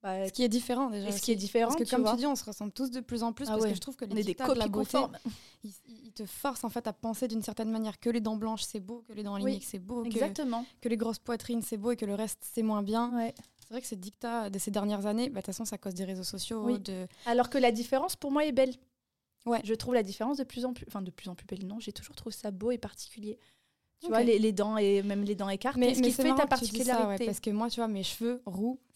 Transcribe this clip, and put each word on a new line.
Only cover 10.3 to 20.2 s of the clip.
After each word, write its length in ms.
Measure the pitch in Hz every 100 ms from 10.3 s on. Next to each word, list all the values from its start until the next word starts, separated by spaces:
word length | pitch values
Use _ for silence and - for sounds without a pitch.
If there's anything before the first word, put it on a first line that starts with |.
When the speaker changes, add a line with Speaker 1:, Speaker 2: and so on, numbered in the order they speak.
| 196 285 233 247 _
Speaker 2:
que 80 | 240
les 80 | 220
grosses 220 | 233 220
poitrines, 420 | - 226 - 233
c'est 160 | 208 214
beau 140 | 208
et 40 | 240
que 80 | 208
le 100 | 202
reste, 240 | 220 -
c'est 220 | - -
moins 180 | 220 214
bien. 340 | 202 226 240 240
Speaker 1:
Ouais. 200 | 226 - - _
Speaker 2:
C'est 160 | - 233
vrai 60 |
que 60 | 254
ces 80 | 208
dictats 540 | 180 - 240 233 208
de 80 | 196
ces 140 | 196
dernières 340 | 208 208 208 202
années, 240 | 220 254
bah, 60 | 220
de 40 | 190
toute 80 |
façon, 120 | 190 220
c'est 100 | 202
à 20 |
cause 160 | 196
des 100 | 180
réseaux 200 | 190 185
sociaux, 400 | 185 196 180 226 220
Speaker 1:
Oui. 140 | 240
Speaker 2:
de 260 | 196 185 180 - -
Speaker 1:
Alors 220 | 240 240
que 80 | 277
la 120 | 247
différence, 440 | 226 240 262 349 -
pour 160 | 285
moi, 120 | 277
est 80 | 302
belle. 220 | 254 262 247 _ _ _ _ _ _ -
Speaker 2:
Ouais. 160 | 233
Speaker 1:
Je 100 | 208 226
trouve 180 | -
la 100 | 247
différence 340 | 202 196